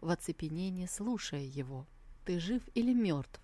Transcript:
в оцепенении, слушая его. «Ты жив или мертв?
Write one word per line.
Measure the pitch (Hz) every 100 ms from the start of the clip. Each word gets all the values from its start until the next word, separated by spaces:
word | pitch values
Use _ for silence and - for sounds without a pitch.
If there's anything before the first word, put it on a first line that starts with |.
в | 165
оцепенении, | 170 - 160 156 160 190 185 180
слушая | - 220 233 - 143
его. | 135 139 131 135 147 - - -
«Ты | - 175
жив | 175 240 -
или | 233 240
мертв? | 240 202 143 127 -